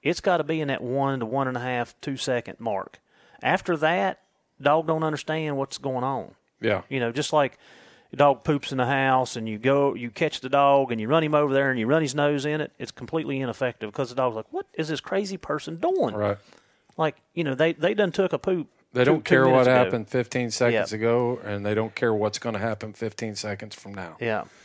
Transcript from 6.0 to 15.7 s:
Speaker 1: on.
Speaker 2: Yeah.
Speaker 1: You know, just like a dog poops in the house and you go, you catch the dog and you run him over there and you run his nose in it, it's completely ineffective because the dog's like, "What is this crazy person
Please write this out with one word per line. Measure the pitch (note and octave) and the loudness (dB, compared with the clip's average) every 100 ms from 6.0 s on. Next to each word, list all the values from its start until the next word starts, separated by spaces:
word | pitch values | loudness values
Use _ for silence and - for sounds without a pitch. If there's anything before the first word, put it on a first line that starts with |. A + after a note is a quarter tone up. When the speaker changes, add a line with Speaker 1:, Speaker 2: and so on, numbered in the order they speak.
Speaker 1:
on. | B2+ C3 F2+ - _ _ | -2 -4 -8 -16 _ _
Speaker 2:
Yeah. | A2+ F#2+ - | -2 -2 -2
Speaker 1:
You | C3+ | -4
know, | A#2 | -2
just | A#2+ D3 | -2 0
like | D3+ C3+ - - - - _ _ | 2 0 -2 -20 -20 -20 _ _
a | C3+ | 4
dog | C#3+ C3+ | 4 4
poops | - C#3+ - | 0 -2 -2
in | C3+ | -2
the | B2 | 0
house | C#3 C3+ C3 B2+ B2 | 2 4 2 2 -4
and | A2 | -6
you | G#2+ | -2
go, | B2 C#3 C#3+ | 2 4 2
you | - A#2+ | 0 -8
catch | - D#3+ - | -4 -4 -2
the | C3 | 0
dog | C#3 C#3 C#3 C3 | 4 6 6 4
and | A2+ | -2
you | G#2+ | 2
run | D#3+ | 2
him | D#3 | 4
over | D3+ D3 | 2 4
there | C3+ C#3 | 2 2
and | B2+ | 0
you | A2 | 2
run | D#3+ | 2
his | D3+ | 2
nose | C#3+ D3 D3 C#3+ | 0 0 0 -2
in | D3+ | -4
it, | D3 - | -6 -10
it's | B2 | -14
completely | - A#2+ E3 C3+ C3+ | -12 -6 -6 -4 -4
ineffective | C3 A2 B2+ - G#2+ | -4 -2 -4 -4 -8
because | - B2+ | -6 -6
the | |
dog's | B2 B2+ A2 | -2 -2 -2
like, | - | -8
"What | F4+ - | -10 -8
is | - D#3 | -8 -6
this | D3 | -6
crazy | - G3 G3 F#3+ | -4 -4 -4 -8
person | - D3+ - | -6 -6 -6